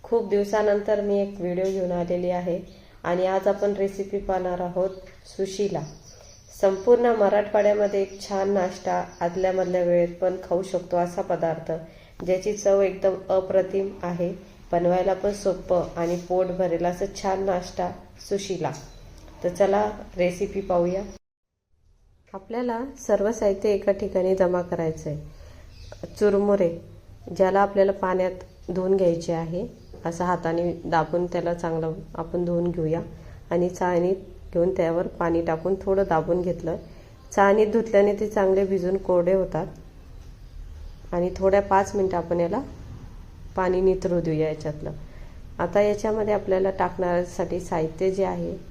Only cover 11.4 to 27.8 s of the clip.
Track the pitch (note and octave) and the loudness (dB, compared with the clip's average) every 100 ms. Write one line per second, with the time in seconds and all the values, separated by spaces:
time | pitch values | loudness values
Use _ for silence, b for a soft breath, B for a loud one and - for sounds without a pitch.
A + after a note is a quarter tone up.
11.4 | E3 E3 D#3+ E3 D#3+ B B B F3 F#3 | 0 -2 -4 -6 -8 B B B -2 0
12.4 | G#3 G#3 G3+ G3 G3 F#3+ G3 F#3 - F#3+ | 0 0 4 4 4 2 0 0 0 0
13.4 | F#3+ F#3+ F#3 G3 G3 - F3 F3 F3 - | 4 2 2 -2 -4 -6 -6 -2 -4 -4
14.4 | B B - F3 F3 F3+ F#3 F#3 G3+ G3+ | B B -2 2 2 2 2 0 -2 0
15.4 | G3+ F3 - F3+ - E3+ E3+ F3 - F3+ | -2 -2 0 0 0 -4 -2 -2 0 0
16.4 | F#3 F3 F3+ E3 F3 F3 G3 - G3 F#3+ | 0 0 0 0 0 -2 -6 -4 -2 0
17.4 | G3 F3+ F3+ - F3+ F#3 - - - G3+ | 0 -2 -4 -6 -6 -6 -18 -20 -6 -4
18.4 | G3 E3+ D3 - - - - - - - | -4 -4 -4 -6 -14 -20 -20 -20 -20 -6
19.4 | F3+ F3 G3 G3+ G#3 G#3 - F3+ F3+ F3 | -6 2 4 4 0 -4 -12 0 0 0
20.4 | G3+ G3 F#3+ F3+ F3 F#3+ G3+ - _ _ | -4 -4 0 0 2 -2 -6 -14 _ _
21.4 | _ _ _ _ _ _ _ _ _ G3 | _ _ _ _ _ _ _ _ _ -16
22.4 | F#3+ A#3 B3 A3+ C4+ - - G3+ G3+ A#3 | -10 -4 -4 -4 -6 -8 2 4 4 2
23.4 | G#3 G3 A3 G3 G3+ G3 G3 F#3+ F3+ F#3+ | 2 2 2 2 2 2 0 2 2 4
24.4 | F3+ F3+ F3 E3+ D#3+ D#3+ D#3 D3 - B | 4 4 0 -2 -2 -4 -6 -8 -10 B
25.4 | B B B B B - - - G#3 G3 | B B B B B -14 -14 2 4 4
26.4 | G3+ G3 E3+ E3+ - - - - - E3+ | 4 4 4 0 -12 -20 -20 -18 -12 2
27.4 | F#3+ G3 G3+ G3+ | 4 6 4 4